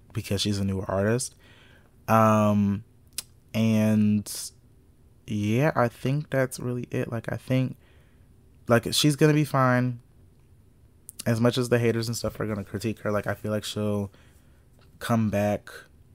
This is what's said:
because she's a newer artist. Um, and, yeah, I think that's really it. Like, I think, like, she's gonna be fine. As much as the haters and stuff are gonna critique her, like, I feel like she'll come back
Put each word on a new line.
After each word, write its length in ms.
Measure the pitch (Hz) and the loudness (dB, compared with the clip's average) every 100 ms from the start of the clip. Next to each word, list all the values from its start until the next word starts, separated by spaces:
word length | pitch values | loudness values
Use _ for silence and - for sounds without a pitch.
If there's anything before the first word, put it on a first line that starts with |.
| - | -6
because 280 | - - 101 | -10 -4 -2
she's 180 | 104 98 | -2 -2
a 60 | |
newer 200 | 98 95 98 | -2 -2 -2
artist. 460 | 98 101 123 - - - - - - _ _ - | 0 0 0 -4 -12 -20 -20 -20 -20 _ _ 2
Um, 800 | 110 110 107 107 104 101 101 - _ - - - - _ | 4 6 6 4 4 2 -2 -8 _ -16 -16 -16 -20 _
and, 800 | 113 113 110 107 107 104 104 101 - - - _ - - _ - - - | 0 2 4 4 4 4 2 -2 -10 -12 -16 _ -20 -20 _ -20 -20 -8
yeah, 460 | 107 104 117 156 | -4 0 2 0
I 140 | - 120 | 2 0
think 420 | - 127 143 151 | -2 -4 -4 -2
that's 300 | 135 131 - | -2 -2 -4
really 260 | 123 123 120 | -8 -8 -6
it. 200 | - 123 | -6 -4
Like, 220 | 117 - | -6 -6
I 40 | 113 | -10
think, 400 | - 131 127 - - - - _ - - - - - | -2 -2 -2 -6 -20 -20 -20 _ -20 -20 -20 -18 2
like, 240 | 117 - | 2 2
she's 240 | 120 151 143 | 0 2 4
gonna 180 | 156 | 4
be 100 | 151 | 4
fine. 560 | 143 135 127 123 127 120 - - - _ - - _ _ - _ - - - | 2 2 2 2 0 -6 -14 -20 -20 _ -20 -20 _ _ -20 _ -20 -8 -2
As 140 | 113 | 2
much 180 | 120 127 | 2 2
as 100 | 120 | 0
the 100 | 123 | 2
haters 300 | 117 113 113 | 2 0 -4
and 80 | 113 | -4
stuff 240 | 110 - | -6 -6
are 60 | 107 | -6
gonna 180 | 104 | -6
critique 360 | 95 104 113 104 | -6 -6 -6 -4
her, 100 | 110 | -4
like, 160 | 104 - | -2 -2
I 80 | |
feel 160 | 101 107 | -6 -4
like 140 | 107 | -4
she'll 460 | - 104 107 104 98 - - - _ _ _ _ - - | -4 -4 -2 -2 -6 -12 -20 -20 _ _ _ _ -20 -14
come 280 | - 117 107 | -2 0 2
back 420 | 101 104 101 - - - - - | 0 0 -2 -6 -18 -20 -20 -20